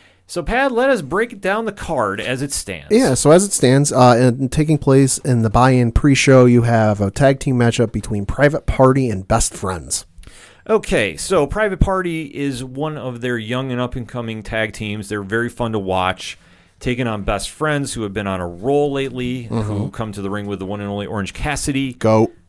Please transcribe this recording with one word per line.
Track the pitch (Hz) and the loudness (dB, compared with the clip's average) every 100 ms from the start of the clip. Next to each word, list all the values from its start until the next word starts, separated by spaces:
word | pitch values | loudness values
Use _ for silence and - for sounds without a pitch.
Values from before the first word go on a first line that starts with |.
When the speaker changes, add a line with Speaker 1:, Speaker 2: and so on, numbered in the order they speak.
| _ _ - | _ _ -12
Speaker 1:
So, | - | -8
Pat, | 156 233 277 | -4 -2 0
let | 226 262 | 0 0
us | 254 | 0
break | 139 170 240 220 | -2 -4 -4 -6
down | 196 202 226 | -4 -4 -4
the | |
card | 208 - 156 107 98 | -8 -6 -2 -2 -2
as | 101 127 | -4 -4
it | 143 | -6
stands. | - - 90 73 | -8 -8 -10 0
Speaker 2:
Yeah, | 220 247 | 2 4
so | 127 143 | 2 6
as | 165 | 6
it | 202 | 6
stands, | - 127 135 143 | 2 4 4 4
uh, | - 123 117 | 4 6 6
and | 127 123 135 | 4 2 -2
taking | - 151 151 | 0 2 2
place | - 135 135 - | 4 4 4 0
in | - 123 | 0 2
the | 110 | 2
buy-in | 110 127 127 120 | 4 4 4 4
pre-show, | 113 151 135 - 131 123 | 2 4 4 6 8 8
you | 120 | 6
have | 117 117 107 104 | 4 4 2 2
a | 101 | 0
tag | - 139 135 | 2 2 2
team | - 127 | 0 2
matchup | 117 - 113 | 2 2 -2
between | 110 - 104 | -2 -6 -6
Private | 101 - 143 151 | -4 2 2 2
Party | - - 131 135 131 | -4 2 4 4 0
and | 98 95 | -2 -2
Best | 117 - | 0 0
Friends. | - 98 92 65 - - - - - - _ - | -4 -8 -8 -8 -10 -10 -20 -20 -20 -20 _ -2
Speaker 1:
Okay, | 214 - 175 104 76 | -2 0 0 0 -4
so | - 185 143 | 0 0 2
Private | 180 214 185 | 0 -2 2
Party | - 190 180 165 160 | 2 2 -2 -4 -8
is | - 139 131 | -6 -6 -6
one | 131 127 151 151 | -8 -8 -8 -6
of | 123 120 | -10 -8
their | 123 123 | -4 -4
young | 107 123 131 | -4 -6 -4
and | 123 | -4
up-and-coming | 123 127 117 123 113 110 | -6 -6 -10 -10 -8 -8
tag | 104 113 110 | -6 -4 -4
teams. | 104 110 104 101 | -6 -8 -8 -6
They're | 107 | -6
very | 98 113 120 | -4 -4 -4
fun | - 117 | -4 -4
to | 110 | -4
watch, | 95 92 92 92 - - _ _ _ _ | -2 -2 -2 -4 -8 -16 _ _ _ _
taking | - 123 123 | -6 -4 -4
on | 107 | -4
Best | 95 104 - | -4 -4 -6
Friends, | - 156 147 139 | -6 -4 -2 -4
who | - | -6
have | 107 | -6
been | 98 101 | -4 -4
on | 95 | -4
a | 87 | -6
roll | 87 110 143 147 | -8 -2 0 0
lately, | 139 135 123 123 127 117 | -2 -6 -6 -6 -6 -6
Speaker 2:
Mm-hmm. | 117 | -6
Speaker 1:
who | 107 104 123 | -4 -4 -6
come | - 113 | -6 -10
to | 101 | -8
the | 98 | -8
ring | 104 101 | -6 -6
with | 98 | -8
the | 95 | -8
one | 101 | -8
and | 101 | -6
only | 101 101 | -8 -6
Orange | 107 98 | -6 -8
Cassidy. | - 143 139 - 135 135 | -6 -6 -4 -4 -4 -4
Speaker 2:
Go. | 120 110 110 110 - | -2 2 4 2 -2